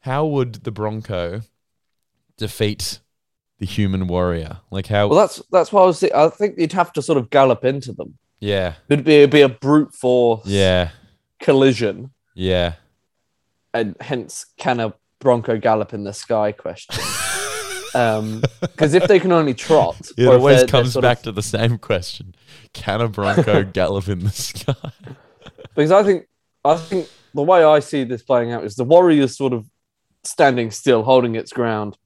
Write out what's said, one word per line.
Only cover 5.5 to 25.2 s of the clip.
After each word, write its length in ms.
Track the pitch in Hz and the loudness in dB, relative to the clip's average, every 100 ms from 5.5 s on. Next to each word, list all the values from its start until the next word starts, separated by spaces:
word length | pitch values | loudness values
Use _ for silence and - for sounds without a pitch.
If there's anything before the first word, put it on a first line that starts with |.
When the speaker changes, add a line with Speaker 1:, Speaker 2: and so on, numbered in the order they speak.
Speaker 2:
that's 200 | 180 160 | 0 2
why 100 | 202 | 4
I 40 | 185 | 4
was 140 | 160 | 2
thi-, 120 | 190 | 0
I 140 | - 160 | 2 0
think 260 | - 208 - | 0 -6 -2
you'd 140 | 160 | -4
have 200 | 185 175 | -2 -2
to 80 | - | -4
sort 160 | 139 151 | -2 -2
of 120 | 117 | 2
gallop 340 | 143 135 117 | 2 4 2
into 280 | 131 139 127 | -2 -4 -10
them. 240 | 95 - - _ _ | -14 -16 -18 _ _
Speaker 1:
Yeah. 340 | 101 98 90 80 _ | -4 -2 -4 -8 _
Speaker 2:
It'd 160 | 147 | -2
be, 120 | 139 151 | 6 6
it'd 140 | 143 | 8
be 120 | 147 | 6
a 60 | 139 | 2
brute 460 | 117 135 151 147 | 2 0 2 0
force 520 | - 127 123 120 113 98 | -4 0 2 2 -2 -4
Speaker 1:
Yeah. 420 | 98 95 92 85 - _ _ _ _ | 0 2 2 0 -6 _ _ _ _
Speaker 2:
collision. 760 | - 135 135 113 113 90 127 _ _ | 0 4 4 2 -4 -6 -16 _ _
Speaker 1:
Yeah. 400 | - 92 90 87 85 _ _ _ _ _ _ _ _ _ | -8 -2 -2 -2 -6 _ _ _ _ _ _ _ _ _
Speaker 2:
And 220 | 117 110 - | -6 -6 -8
hence, 460 | - 127 104 - - _ | -10 -10 -10 -16 -20 _
can 220 | - 120 | -6 -4
a 120 | 110 - _ _ | -6 -10 _ _
Bronco 360 | 139 123 113 113 | 0 0 -2 -4
gallop 380 | 113 110 104 | 0 -2 -4
in 100 | 110 | -10
the 80 | 101 | -12
sky 400 | 101 - 110 107 | -14 -6 -2 -2
question. 420 | 104 - 87 - - - | -6 -12 -14 -12 -10 -10
Speaker 1:
<laughs> 40 | - - 381 415 427 392 381 427 | -10 -8 -8 -8 -10 -12 -14 -6
Speaker 2:
Um, 480 | 127 120 110 110 110 - _ - - | -2 -2 -2 -6 -6 -8 _ -12 -2
'cause 180 | 151 | 2
if 120 | 170 175 | 2 4
they 140 | 196 | 2
can 120 | 185 | 4
only 200 | 170 151 | 2 0
trot, 480 | 120 - 156 87 - - - | -4 2 2 2 -4 -16 0
Speaker 1:
It 80 | 127 | 4
Speaker 2:
or 100 | 123 | 6
if 40 | |
Speaker 1:
always 160 | 139 131 | 6 6
Speaker 2:
they're, 100 | 127 | 4
they're 140 | 131 | 2
Speaker 1:
comes 120 | 123 | 0
Speaker 2:
sort 80 | 127 | 0
Speaker 1:
back 160 | 127 120 | 0 0
Speaker 2:
of 40 | |
Speaker 1:
to 80 | - | -4
the 100 | 101 | -8
same 340 | 104 110 113 117 | -6 -2 -2 -2
question. 580 | - 92 90 - 98 - _ - _ | -4 -6 -4 -16 -18 -20 _ -20 _
Can 300 | - - 104 | -12 -6 -2
a 60 | 117 | -2
Bronco 540 | 107 98 101 117 101 | -2 -2 0 2 0
Speaker 2:
<laughs> 80 | 95 | 0
Speaker 1:
gallop 380 | 95 87 98 95 | -2 -2 -2 -4
in 120 | 95 | -4
the 60 | 98 | -4
sky? 420 | - - - - 135 - - - 131 | -6 -12 -10 -8 -8 -10 -18 -20 -20